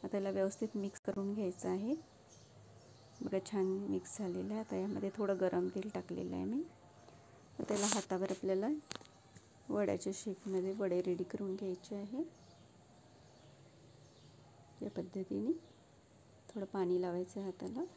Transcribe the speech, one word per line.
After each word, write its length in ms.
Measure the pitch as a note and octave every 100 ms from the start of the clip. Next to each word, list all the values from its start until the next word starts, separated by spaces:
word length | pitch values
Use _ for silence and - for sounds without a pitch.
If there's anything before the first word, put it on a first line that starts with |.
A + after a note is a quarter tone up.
आता 140 | G3 G3+
याला 120 | G3
व्यवस्थित 480 | F#3+ G3 - A3 G#3
mix 240 | G3 -
करून 320 | - F#3+ G3
घ्यायचं 360 | G#3 F#3+ F#3 F#3
आहे. 240 | F#3 A3 D#4+ - - - - - - - - - - - -
बघा, 160 | - G3 F#3+
छान 140 | G#3 F#3+ F#3+ G3+
mix 280 | F#3+ F3+ -
झालेलं 360 | G3 F3+ F#3+
आहे. 60 | G#3+
आता 160 | A3 F#3+
यामध्ये 340 | F#3+ G3 G3 G#3
थोडं 220 | G3+ F#3+
गरम 280 | F#3 F3+ F3+ G3
तेल 140 | G3+
टाकलेलं 420 | F#3+ F#3 F3 F3+ F3+
आहे 100 | F#3+
मी. 160 | B3
आता 1000 | E4 - - - - - - - - - -
त्याला 180 | G#3 G#3
हातावर 380 | G#3+ - F#3 F#3+
आपल्याला 360 | F#3+ F#3+ F#3+ A3 D4+ - - - - - - - - -
वड्याच्या 440 | G3+ G#3 G3 G3 G3
शेपमध्ये 580 | A3 F#3 G3+ F#3+ F#3 G3
वडे 220 | G3 F3+
ready 220 | F3+ F3+
करून 320 | F3 G#3 G3+ F#3+
घ्यायचे 400 | G3 F3+ - G3+
आहे. 280 | G3+ B3+ E4 - - - - - - - - - - - - - - - - - - - - - - - - -
या 80 | G#3 -
पद्धतीने 540 | F3+ F#3+ F#3+ G3 A3 E4 - - - - - - - - -
थोडं 160 | A3 G3
पाणी 280 | G3+ F3+ F3+
लावायचं 380 | F3+ F3 F3+ G3
आहे 100 | G3
हाताला 340 | F#3 F#3 A3+ F4